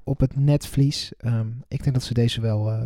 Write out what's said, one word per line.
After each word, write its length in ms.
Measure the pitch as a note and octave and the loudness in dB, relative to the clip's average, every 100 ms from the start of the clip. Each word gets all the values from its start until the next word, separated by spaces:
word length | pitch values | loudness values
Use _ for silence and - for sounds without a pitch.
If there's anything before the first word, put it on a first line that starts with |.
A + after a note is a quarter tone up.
op 160 | - C#3 | -2 0
het 160 | E3 - | 0 2
netvlies. 760 | C#3+ D3 - - C#3 - - - | 2 2 2 2 2 0 -8 -6
Ehm, 280 | A#2+ A#2 A2 A#2+ - | -2 -2 -2 -8 -8
ik 140 | C#3 | -4
denk 120 | - | 0
dat 100 | B2+ | 0
ze 100 | - | 0
deze 260 | A#2+ A#2 - | 2 2 2
wel, 300 | A2+ G#2+ G#2+ | 0 0 0
eh, 120 | A2 | -2